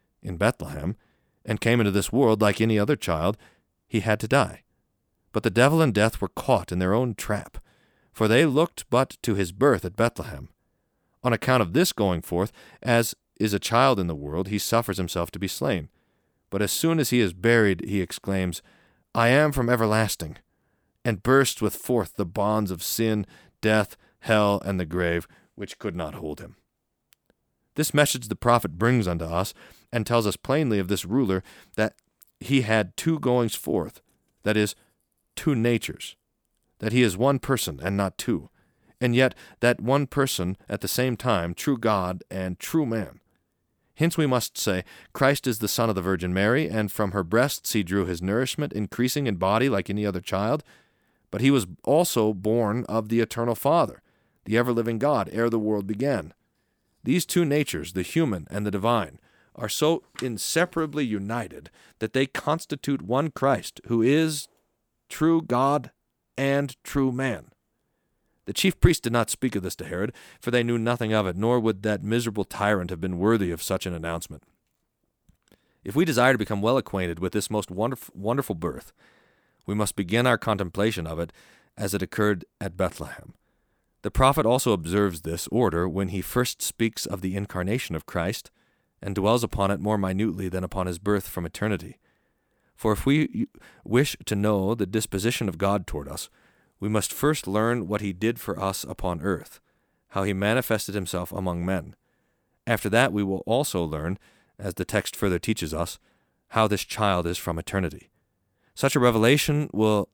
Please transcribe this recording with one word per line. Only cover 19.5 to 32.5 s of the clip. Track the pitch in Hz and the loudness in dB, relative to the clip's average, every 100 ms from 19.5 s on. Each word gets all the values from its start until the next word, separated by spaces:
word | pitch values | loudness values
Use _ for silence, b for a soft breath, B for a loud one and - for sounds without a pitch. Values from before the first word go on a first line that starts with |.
from | 139 120 | 2 2
everlasting," | 120 110 110 110 - 80 - _ _ _ _ _ _ | 2 4 2 2 -2 -8 -12 _ _ _ _ _ _
and | - 101 | -4 -2
bursts | 120 131 135 - | 4 4 4 0
with | 107 - | -2 -2
forth | - 123 92 | 0 0 0
the | - | -4
bonds | 95 101 101 107 104 | -4 0 0 2 0
of | 90 | -4
sin, | - - 113 107 98 b b _ | -6 -2 0 0 -4 b b _
death, | 110 107 101 - b b | 2 2 2 -6 b b
hell, | - 110 104 101 | 0 4 4 2
and | - 95 | -2 -4
the | 85 | -2
grave, | 87 87 85 - b b - | -2 0 -2 -4 b b -14
which | 101 - | -14 -8
could | 107 | -8
not | 87 78 | -6 -8
hold | 67 78 73 | -8 -10 -10
him. | - - _ _ _ _ _ _ _ _ _ _ _ | -14 -20 _ _ _ _ _ _ _ _ _ _ _
This | - - | -4 0
message | 147 147 127 113 | 4 2 2 -6
the | |
prophet | 104 120 120 92 82 | -2 2 2 2 0
brings | 117 127 92 | 2 2 0
unto | 85 82 | -2 -2
us, | 85 95 B B B B | -2 -4 B B B B
and | 120 107 | -6 0
tells | 120 104 | 0 0
us | - | -2
plainly | - 143 147 104 | -2 0 2 0
of | 90 | 0
this | 101 | -2
ruler | 87 117 117 95 B B B - | 0 0 2 0 B B B -2
that | 107 - _ _ - _ | -2 -4 _ _ -20 _
he | - | 0